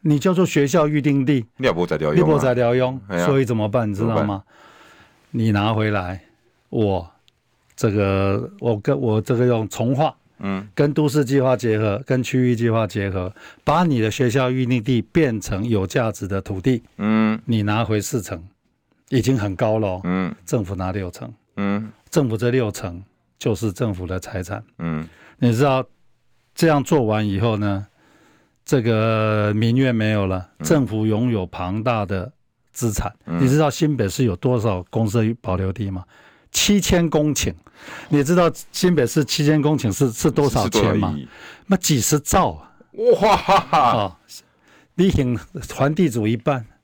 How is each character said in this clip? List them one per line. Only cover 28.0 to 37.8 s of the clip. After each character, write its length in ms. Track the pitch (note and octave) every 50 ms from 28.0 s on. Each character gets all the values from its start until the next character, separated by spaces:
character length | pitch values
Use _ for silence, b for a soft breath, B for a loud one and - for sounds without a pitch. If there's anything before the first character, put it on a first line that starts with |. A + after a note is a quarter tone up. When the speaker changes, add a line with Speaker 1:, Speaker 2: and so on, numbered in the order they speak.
| b b b b b b b b b b b b _
Speaker 1:
这 160 | - - C3+
个 720 | G#2+ A#2 A2+ A2 A2 A2+ A2+ A2 A2 G#2+ G#2+ G#2+ G#2 G#2
民 240 | G#2 G#2+ A2+ A#2 A#2
怨 160 | B2+ C3+ C3
没 200 | A#2+ A2 G#2+ A2
有 140 | G#2+ G#2 G2
了， 220 | F#2+ F#2+ F#2 F#2 _ _ _
Speaker 2:
嗯。 60 | D#2
Speaker 1:
政 220 | D#2 E3+ D3 C3
府 180 | G#2+ G#2+ A2 G#2+
拥 260 | A2 G#2+ G#2 B2 B2+
有 140 | A#2 G#2 F#2
庞 360 | F2 - - F#2 F2+ F#2+ A2
大 240 | A2 B2+ A#2+ A2 G2+
的 260 | F2 G2+ F#2+ F2+ C3 - _ _ _ _ _ _ _
资 200 | _ - B2 A#2
产。 200 | G2+ - - G2+ - _ _
Speaker 2:
嗯。 180 | - E2 E2+ -
Speaker 1:
你 40 | B2+
知 100 | C3+ D3+
道 100 | D#3 D3
新 280 | - - D#3+ D3+ D3
北 120 | B2+ G#2 G2
市 160 | - - C3
有 120 | A#2 F2+
多 240 | - - C3 B2+ A#2+
少 200 | G#2 A2+ G2 F2+ F2+ _
公 160 | - A2 A2+
设 160 | G#2+ F#2+ A#2+ A2 A2 A#2 -
保 160 | - - F#2
留 160 | F#2 F#2 F#2+
地 180 | F#2+ - G#2 G2
吗？ 140 | F#2+ F#2 F#2 b b b b b b b b b
七 280 | - - - - G#3 G3+
千 300 | F3+ - F#3+ F3 E3+ D#3+
公 240 | - D#3 D3+ D3+ C#3
顷。 180 | - - A#2+ E2+ - _ B B B